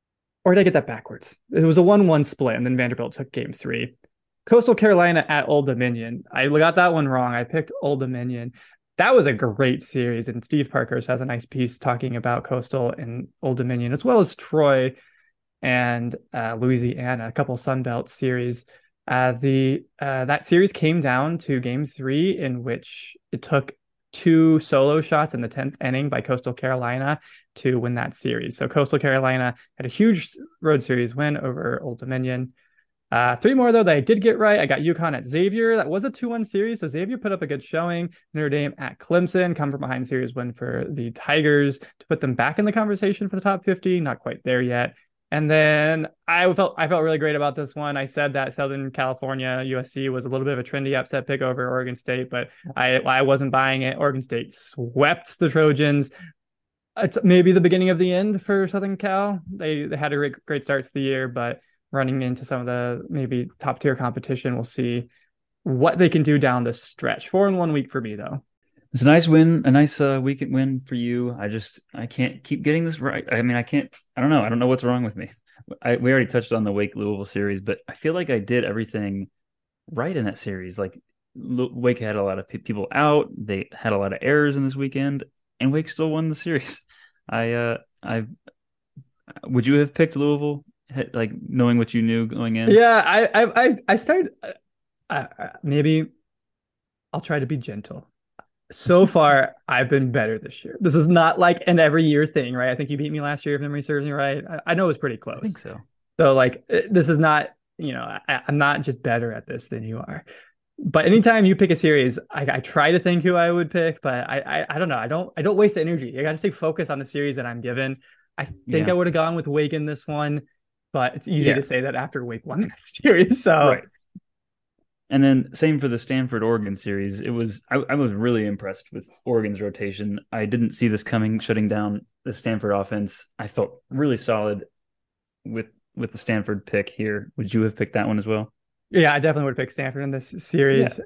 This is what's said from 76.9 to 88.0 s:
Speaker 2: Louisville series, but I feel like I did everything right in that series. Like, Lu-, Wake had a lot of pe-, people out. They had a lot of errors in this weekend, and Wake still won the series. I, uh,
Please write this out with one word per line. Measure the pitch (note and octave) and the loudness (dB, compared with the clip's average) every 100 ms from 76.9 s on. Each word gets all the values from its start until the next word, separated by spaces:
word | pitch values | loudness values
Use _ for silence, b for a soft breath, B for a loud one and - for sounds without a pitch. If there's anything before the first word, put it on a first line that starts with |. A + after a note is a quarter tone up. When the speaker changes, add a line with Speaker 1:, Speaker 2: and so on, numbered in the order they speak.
| - | -4
Speaker 2:
Louisville | G#2 G2+ G2 | -6 -6 -6
series, | G2 G2+ G2 | -4 -4 -4
but | G#2 - - | -6 -8 -10
I | - | -6
feel | D#3 | -4
like | F3 D3 | -4 -2
I | A#2 | -2
did | G2+ A#2+ G2 | 0 -2 0
everything | G#2 G#2+ A2 G2+ G2 F#2+ _ _ _ _ _ - | -4 -6 -6 -4 -6 -8 _ _ _ _ _ -10
right | D#3+ D3+ E3+ | -6 -4 -4
in | G#2+ | -4
that | - | -6
series. | G#2+ F#2+ F#2 F#2+ | -10 -10 -10 -8
Like, | F#2+ - _ _ _ - | -8 -8 _ _ _ -16
Lu-, | - B2 B2+ | -8 -4 -4
Wake | B2+ B2 B2 | -2 -2 0
had | A2 G#2 | -4 -2
a | |
lot | G2 F#2+ | -2 -4
of | - | -8
pe-, | - | -12
people | - G#2 F#2+ | -8 -6 -2
out. | - D3 D3 - - | 0 2 2 0 -8
They | G#2+ G2 - | -6 -6 -6
had | - A2+ | -8 -2
a | G2+ | -2
lot | G2 | -2
of | - | -4
errors | C3 D3 D3 C#3 | 0 2 2 0
in | |
this | C3+ C3+ | -4 -4
weekend, | C#3 C3+ C#3 C#3 - _ _ _ | -6 -4 -4 -4 -10 _ _ _
and | C3+ | -2
Wake | D3+ D#3+ | 0 -4
still | - D#3+ | -4 -2
won | D#3 D#3+ | -2 -2
the | D3+ | -4
series. | E3+ D3 - - _ b b b - | -4 -4 -4 -12 _ b b b -8
I, | A2+ A#2 | -4 -2
uh, | A#2+ A#2+ A2+ - _ | -2 -2 -4 -10 _